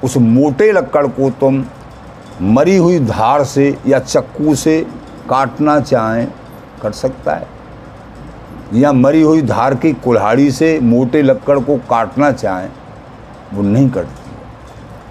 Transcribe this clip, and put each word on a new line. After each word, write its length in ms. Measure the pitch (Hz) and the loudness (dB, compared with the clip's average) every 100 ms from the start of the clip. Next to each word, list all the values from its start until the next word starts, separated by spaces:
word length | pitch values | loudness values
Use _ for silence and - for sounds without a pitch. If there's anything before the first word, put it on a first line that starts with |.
उस 140 | 131 135 | -2 2
मोटे 540 | 113 120 147 139 214 | 4 4 2 2 2
लक्कड़ 340 | 196 131 151 143 | 2 0 0 -2
को 200 | 117 135 | 0 -2
तुम 320 | - 135 135 123 - - - - - - - | 0 0 0 -4 -12 -20 -20 -20 -20 -20 -6
मरी 320 | 92 117 160 190 | 0 2 4 4
हुई 220 | 170 180 | 4 2
धार 420 | 120 101 110 143 139 | 0 0 0 2 0
से 300 | - 139 139 - | 0 0 0 0
या 120 | 135 | 0
चक्कू 560 | - 151 - - 151 143 | 0 -4 -4 -4 -2 0
से 240 | - 160 - - - - - | 2 0 -2 -10 -18 -18 -4
काटना 500 | 127 131 - 151 147 | -2 -2 0 0 2
चाहें, 460 | 127 127 110 113 117 - - - - - | 2 0 0 -2 -4 -8 -20 -20 -20 -10
कट 120 | - | -8
सकता 420 | 208 - 262 - 113 | -4 -6 -6 -6 -6
है, 120 | - - - - - - - - - - - - - | -8 -18 -20 -20 -20 -20 -20 -20 -20 -20 -20 -18 -6
या 180 | 107 143 | 0 2
मरी 280 | 135 127 160 | 4 4 4
हुई 200 | 156 160 | 4 4
धार 320 | 135 101 123 135 | 2 0 0 0
की 160 | 160 139 | -2 -2
कुल्हाड़ी 560 | - 117 101 120 143 | 0 2 2 2 2
से 280 | 135 160 160 | 2 0 2
मोटे 400 | 120 120 127 151 | 2 2 2 2
लक्कड़ 380 | 139 131 - 143 | 2 0 2 0
को 180 | 123 143 120 | 2 -4 0
काटना 420 | 120 107 107 147 | -2 0 0 0
चाहें, 380 | - 104 92 95 - - - - - - - - | 0 -4 -6 -8 -14 -20 -20 -20 -20 -20 -20 -14
वो 80 | 101 | -4
नहीं 260 | 101 110 135 | 0 2 2
कटती। 300 | 117 85 - - - - - - - - - - | 0 -8 -12 -18 -20 -20 -20 -20 -20 -20 -20 -2